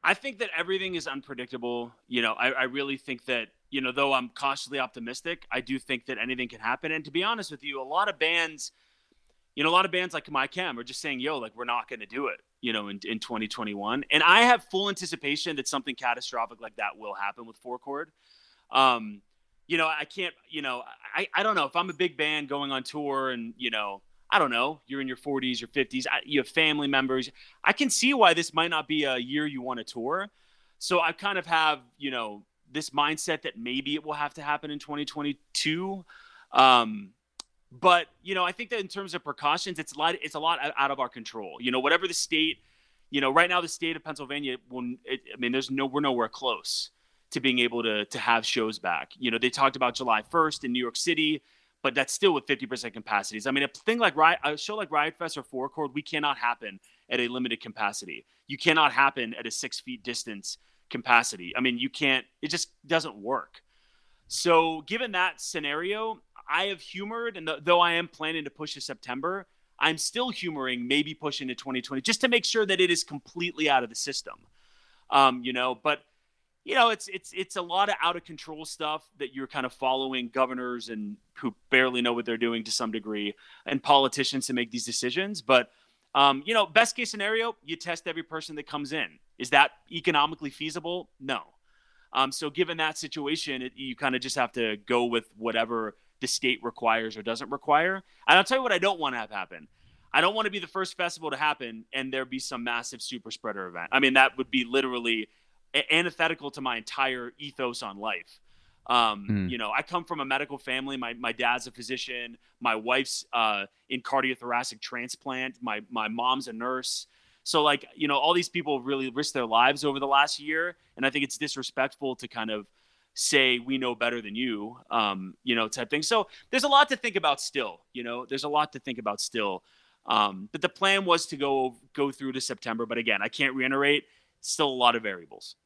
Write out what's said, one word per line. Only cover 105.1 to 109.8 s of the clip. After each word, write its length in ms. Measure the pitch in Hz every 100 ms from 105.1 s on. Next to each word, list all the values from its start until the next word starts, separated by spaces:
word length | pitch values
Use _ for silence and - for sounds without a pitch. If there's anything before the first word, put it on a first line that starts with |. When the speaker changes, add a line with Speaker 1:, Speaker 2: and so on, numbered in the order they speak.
| 113 110 _ _ _ _
Speaker 1:
a-, 200 | 147 -
antithetical 560 | 156 175 - 160 160 143
to 100 | 143
my 160 | 131 117
entire 560 | 110 - 135 127 120 _
ethos 440 | 147 - 127 120
on 160 | 113 101
life. 420 | 110 95 - - _ - _ _ -
Um, 400 | 120 113 104 101
Speaker 2:
Hmm. 220 | 107 92
Speaker 1:
you 100 | 117
know, 120 | 107
I 120 | 113